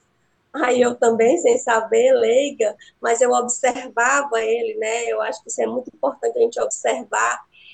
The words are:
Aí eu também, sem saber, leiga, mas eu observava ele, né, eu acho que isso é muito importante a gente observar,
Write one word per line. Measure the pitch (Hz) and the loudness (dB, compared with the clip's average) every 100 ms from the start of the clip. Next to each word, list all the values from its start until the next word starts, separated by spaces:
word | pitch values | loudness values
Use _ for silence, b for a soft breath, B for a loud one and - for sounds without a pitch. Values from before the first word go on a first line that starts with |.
| _ _ _ _ _ | _ _ _ _ _
Aí | 269 254 254 | -4 0 2
eu | 240 | 2
também, | 240 233 220 226 339 | 2 2 4 4 4
sem | 254 240 | 2 2
saber, | - 226 220 226 254 | 2 0 2 2 4
leiga, | 254 226 240 285 - 208 - B B | 4 4 2 0 -2 -4 -4 B B
mas | 233 233 | -2 2
eu | 254 | 2
observava | 247 226 - 254 254 254 226 240 285 277 226 | 2 0 -2 -2 -2 -6 -2 0 0 0 -2
ele, | 220 233 226 214 | -2 -2 -2 -4
né, | 220 233 233 | -4 -4 -4
eu | 220 | -4
acho | 214 214 | -6 -8
que | - | -10
isso | - | -6
é | 226 | -4
muito | 240 - | -4 -8
importante | - - - - - | -6 -6 -4 -4 0
a | |
gente | - - | 0 0
observar, | - - - 254 226 220 226 - - B B | -6 -4 -4 -4 -4 -2 -2 -4 -12 B B